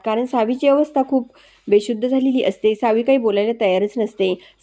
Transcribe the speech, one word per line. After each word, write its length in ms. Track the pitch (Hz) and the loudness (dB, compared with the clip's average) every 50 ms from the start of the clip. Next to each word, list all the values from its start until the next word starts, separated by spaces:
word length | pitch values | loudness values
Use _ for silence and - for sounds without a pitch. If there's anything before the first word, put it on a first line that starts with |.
| - | -4
कारण 200 | 220 214 226 254 | -4 -4 -4 -4
सावीची 440 | 254 - 240 220 220 254 262 - 277 | -2 -2 -2 0 0 -2 0 2 2
अवस्था 340 | 277 285 302 294 - 277 262 262 | 2 2 2 0 0 -2 -2 0
खूप 240 | 277 262 247 - _ - - _ _ _ - - | -2 -2 -2 -4 _ -20 -20 _ _ _ -2 2
बेशुद्ध 400 | 202 208 208 - 233 214 233 254 | 2 2 2 0 -6 -4 -2 -2
झालेली 340 | 262 269 262 269 254 254 | 0 0 0 0 0 0
असते. 320 | - 190 196 - - 214 220 | 0 -2 -2 -2 -2 -2 -2
सावी 280 | 214 247 233 220 226 | 0 0 0 0 0
काही 160 | 233 254 269 269 | 2 2 2 2
बोलायला 340 | 226 220 202 202 208 226 233 226 | 2 0 0 0 0 -2 -2 -2
तयारच 300 | 226 190 185 185 202 208 - | 0 0 0 0 0 -2 -2
नसते. 420 | 240 214 202 - - 190 185 185 180 - - _ _ | -4 -4 -4 -2 -2 -2 -2 -2 -4 -8 -20 _ _